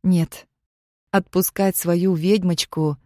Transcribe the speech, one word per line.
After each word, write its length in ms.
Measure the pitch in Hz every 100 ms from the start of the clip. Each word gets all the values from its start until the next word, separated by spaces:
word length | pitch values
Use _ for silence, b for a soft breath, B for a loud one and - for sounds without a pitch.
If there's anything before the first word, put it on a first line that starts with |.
Нет, 440 | 185 180 160 - - _ _ _ _ _ _
отпускать 640 | 190 180 180 180 - 196 -
свою 380 | 170 175 185
ведьмочку 840 | 170 175 208 180 165 - - 156 143